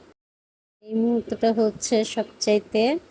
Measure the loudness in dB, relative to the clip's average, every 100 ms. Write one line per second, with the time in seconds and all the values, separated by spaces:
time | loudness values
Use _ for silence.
0 | -20 _ _ _ _ _ _ _ -6 0
1 | 0 0 -2 0 0 2 0 -2 -2 0
2 | 0 -4 -6 -4 0 0 0 0 0 0
3 | -8